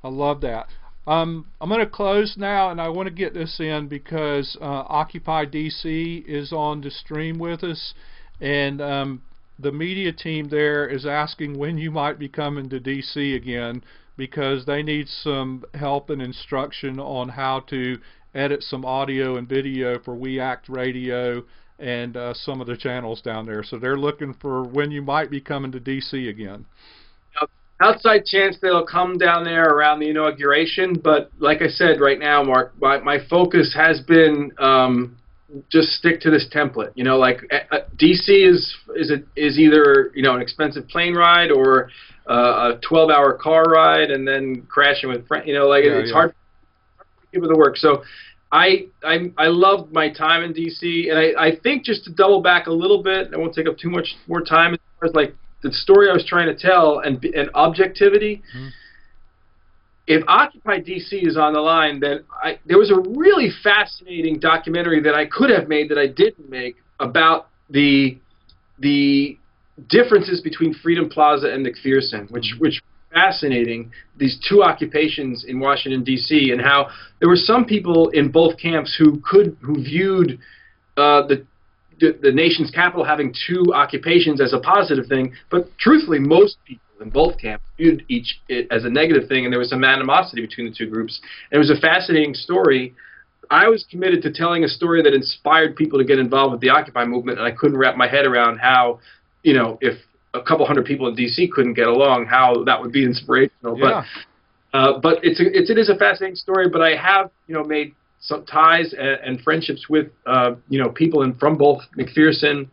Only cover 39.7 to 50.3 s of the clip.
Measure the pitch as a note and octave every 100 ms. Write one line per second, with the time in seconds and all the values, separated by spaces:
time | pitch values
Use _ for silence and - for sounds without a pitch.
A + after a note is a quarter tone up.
39.7 | D3+ D3 C#3 C3 C#3 C3+ B2 B2 - D3+
40.7 | C#3+ B2+ E3+ F3 F3 E3+ F3 E3+ C#3 C3
41.7 | C3 B2+ - - - - A#2+ B2 G#2+ A#2+
42.7 | - - D#3+ D#3+ D3 C#3 - D#3 D#3+ E3
43.7 | D#3+ D#3+ D#3+ D3 C#3 C3+ C3+ C3+ B2 -
44.7 | - C#3+ C#3 C3 A#2+ - D3+ D#3 C#3+ C#3
45.7 | C#3+ D3 C#3 A2+ C#3+ F3 _ _ _ _
46.7 | _ _ _ _ _ _ F#3 E3 D#3+ C#3
47.7 | C3 D3+ C#3 - - - _ _ D3+ F#3
48.7 | F#3+ - _ D3+ E3 F3 - D#3+ E3+ F#3+
49.7 | G3 D#3 D#3+ D#3 - D#3+